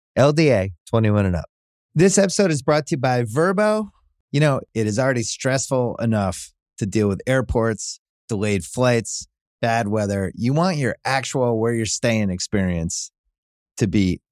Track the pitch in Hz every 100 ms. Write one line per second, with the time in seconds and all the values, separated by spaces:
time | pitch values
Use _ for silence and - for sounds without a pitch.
0 | _ - 139 151 156 107 98 - - 113
1 | 107 104 98 85 71 _ _ _ _ -
2 | 190 196 196 - 196 147 - 151 143 156
3 | 127 123 117 120 175 196 214 214 208 _
4 | _ _ _ 143 151 131 - 113 107 107
5 | 131 123 107 - 131 135 - 131 120 -
6 | 117 107 95 - - _ _ - 104 110
7 | 104 95 - 131 - 120 113 107 - -
8 | _ _ - 104 104 101 - - 127 117
9 | 104 - - _ _ _ 117 117 104 107
10 | 101 101 95 - 120 147 185 151 123 -
11 | 117 135 120 139 123 113 117 117 110 -
12 | 120 113 101 90 - 104 92 85 82 -
13 | - _ _ _ _ _ _ - 107 104
14 | 92 87 _